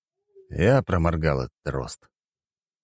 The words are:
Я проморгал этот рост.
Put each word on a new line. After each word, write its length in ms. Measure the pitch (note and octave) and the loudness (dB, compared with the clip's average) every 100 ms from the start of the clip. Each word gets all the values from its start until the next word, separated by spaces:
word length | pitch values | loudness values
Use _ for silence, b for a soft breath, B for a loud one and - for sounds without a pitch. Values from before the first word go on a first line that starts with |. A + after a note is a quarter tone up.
| _ _ _ - - | _ _ _ -20 -10
Я 320 | C#2+ F#2+ C3+ | 0 4 4
проморгал 580 | - F#2 E2 E2 D#2 C2+ | 2 0 0 0 0 0
этот 100 | B1 _ - | -4 _ -6
рост. 420 | C2+ C2 - _ _ _ _ _ _ _ _ | -6 -6 -10 _ _ _ _ _ _ _ _